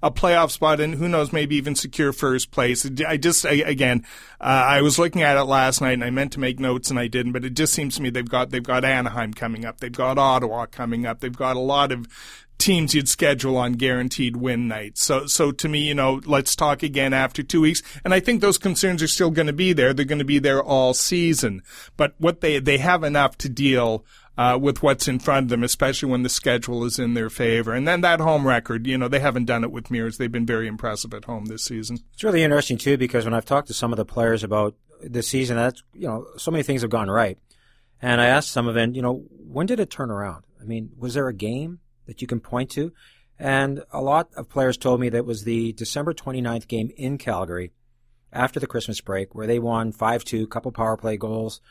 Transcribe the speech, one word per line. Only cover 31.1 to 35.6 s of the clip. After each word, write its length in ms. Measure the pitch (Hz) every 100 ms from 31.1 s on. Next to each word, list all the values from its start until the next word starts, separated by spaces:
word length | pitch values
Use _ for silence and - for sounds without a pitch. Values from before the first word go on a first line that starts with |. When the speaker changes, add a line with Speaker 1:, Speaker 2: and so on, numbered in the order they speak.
Speaker 1:
at 120 | 107
home 220 | 113 113 107
this 180 | 110
season. 340 | - 113 110 120 -
Speaker 2:
It's 80 | -
really 220 | 214 170
interesting, 340 | 156 143 - 117
too, 180 | 139 139
because 280 | 123 120
when 100 | 113
I've 100 | 113
talked 220 | - 139 143
to 80 |
some 180 | 110 120
of 40 | 110
the 80 |
players 400 | - 120 117 113
about 320 | 104 107 104 - _ -
this 240 | - 120 -
season, 300 | 131 127
that's, 260 | 117